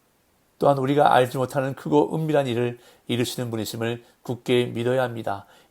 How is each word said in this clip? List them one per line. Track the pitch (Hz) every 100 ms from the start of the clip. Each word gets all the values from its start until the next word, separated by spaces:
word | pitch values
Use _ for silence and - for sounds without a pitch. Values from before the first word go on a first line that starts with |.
| _ _ _ _ _ _
또한 | 143 135
우리가 | 131 143 -
알지 | 127 123 135
못하는 | 123 143 135
크고 | 131 160 147 -
은밀한 | 160 156 147 131
일을 | 117 120 120 - _ -
이루시는 | 120 117 - 120
분이심을 | 113 101 113 117 120 - _
굳게 | - 120 - 123 120
믿어야 | 117 120 131
합니다. | 123 113 107 98 - _ _